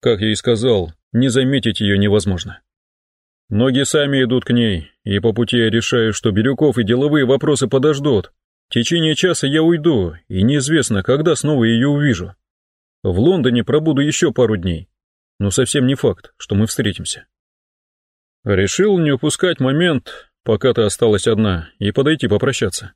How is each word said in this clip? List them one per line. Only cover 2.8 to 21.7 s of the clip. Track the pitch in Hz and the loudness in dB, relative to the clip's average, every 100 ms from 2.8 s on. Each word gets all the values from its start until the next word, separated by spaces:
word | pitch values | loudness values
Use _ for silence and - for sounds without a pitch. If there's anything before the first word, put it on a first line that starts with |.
| _ _ _ _ _ _ _ | _ _ _ _ _ _ _
Ноги | 101 127 131 | 0 0 0
сами | 139 156 143 139 | 0 0 0 0
идут | 127 123 | 0 0
к | - | 0
ней, | 120 117 92 78 _ | 0 0 -2 -8 _
и | - 101 | -4 -2
по | 113 | 0
пути | 107 117 123 | 0 0 0
я | 113 | 2
решаю, | 113 113 123 113 | 0 -2 0 0
что | 101 117 | 0 -2
Бирюков | 101 110 135 151 123 | 0 0 2 0 0
и | |
деловые | 104 120 143 151 | 0 0 2 2
вопросы | 127 139 147 143 127 | 2 2 2 0 0
подождут. | 135 143 143 147 113 - _ _ _ _ | 2 2 0 0 0 -2 _ _ _ _
В | |
течение | - 120 170 160 | -4 0 0 0
часа | 156 190 160 135 | 0 0 0 0
я | 151 | 2
уйду, | 160 170 156 135 87 82 _ | 2 2 2 2 0 -6 _
и | 92 | 0
неизвестно, | 107 143 135 160 127 104 | 2 2 0 0 0 -2
когда | 95 135 156 151 | 0 0 2 0
снова | 143 147 | 0 0
её | 113 113 135 | 2 2 0
увижу. | 143 147 98 87 - _ _ _ _ _ _ | 0 0 -2 -4 -14 _ _ _ _ _ _
В | - 90 | -4 0
Лондоне | 131 185 131 120 | 2 2 2 0
пробуду | 107 151 160 135 | 0 0 0 0
ещё | 147 147 170 | 0 0 -2
пару | 123 120 107 | 2 0 0
дней, | 90 82 - _ _ _ _ _ | -4 -6 -10 _ _ _ _ _
но | 101 | -2
совсем | 95 131 151 127 | 0 0 0 0
не | |
факт, | 139 127 92 - _ | 2 -2 -2 -12 _
что | - | -4
мы | 101 110 | 0 0
встретимся. | - 110 92 - - - _ _ _ _ _ _ _ _ _ _ _ | -2 -4 -4 -10 -12 -14 _ _ _ _ _ _ _ _ _ _ _
Решил | 107 98 98 - 202 190 | -4 0 0 0 2 2
не | 156 | 2
упускать | 135 156 - 185 170 | 0 -2 -2 -2 0
момент, | 131 143 175 139 - - - _ | -2 0 0 -2 -6 -20 -20 _
пока | - 107 131 | -2 0 2
ты | 120 | 2
осталась | 104 - 117 104 - | 0 0 0 2 0
одна, | 107 110 87 80 | 0 0 -2 -6